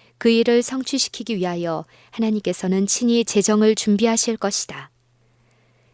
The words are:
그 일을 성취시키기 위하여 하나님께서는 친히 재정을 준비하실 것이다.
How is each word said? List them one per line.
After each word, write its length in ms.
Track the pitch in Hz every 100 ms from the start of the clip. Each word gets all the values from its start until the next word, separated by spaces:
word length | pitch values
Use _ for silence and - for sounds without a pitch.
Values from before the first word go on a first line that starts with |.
| _ -
그 120 | 233
일을 320 | 226 233 240
성취시키기 760 | 240 262 262 277 - - 226 214
위하여 480 | 180 175 170 160 165 _ _
하나님께서는 760 | - 226 214 190 180 185 190 202
친히 400 | - 240 233 233
재정을 500 | 214 196 214 214 214
준비하실 640 | - 202 226 226 - 226
것이다. 540 | 196 - - 139 139 _ _ _ _ _ _ _ _ _ _